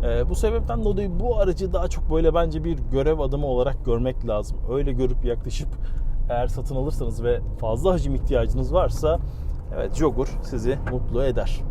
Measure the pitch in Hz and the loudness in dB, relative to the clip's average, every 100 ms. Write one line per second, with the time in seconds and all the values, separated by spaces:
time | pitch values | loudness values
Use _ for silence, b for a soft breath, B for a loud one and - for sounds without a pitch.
0 | 240 120 123 - 220 233 226 226 214 190 | 2 2 2 2 2 0 0 0 0 0
1 | 202 175 233 220 196 175 190 180 175 - | 0 0 0 2 2 2 0 0 0 0
2 | - 156 165 165 165 156 165 165 117 131 | 0 4 4 4 0 0 -2 -2 0 2
3 | 143 156 139 143 147 123 127 127 - 117 | 2 2 0 0 0 2 2 0 0 0
4 | 127 - 113 107 107 - - 131 143 127 | 0 -2 -2 -2 -2 -4 -2 0 0 2
5 | 127 120 120 117 - - 147 - B B | 2 2 0 -2 -2 -4 -4 -4 B B
6 | B B - 120 127 120 110 131 139 139 | B B 0 0 0 -2 -2 -2 -2 -2
7 | 127 110 117 120 - - 113 113 175 180 | -2 -2 0 0 -2 -4 -2 2 2 2
8 | 143 139 - 131 113 127 123 170 147 - | 2 0 0 0 2 0 2 2 2 0
9 | 151 170 B B B B - - - 120 | 0 0 B B B B -6 -6 -2 0
10 | 151 117 135 - - 127 117 135 - 123 | 2 2 -2 -4 -4 -2 -2 -2 -2 -2
11 | - 117 135 113 98 - - | 0 0 2 0 0 0 -2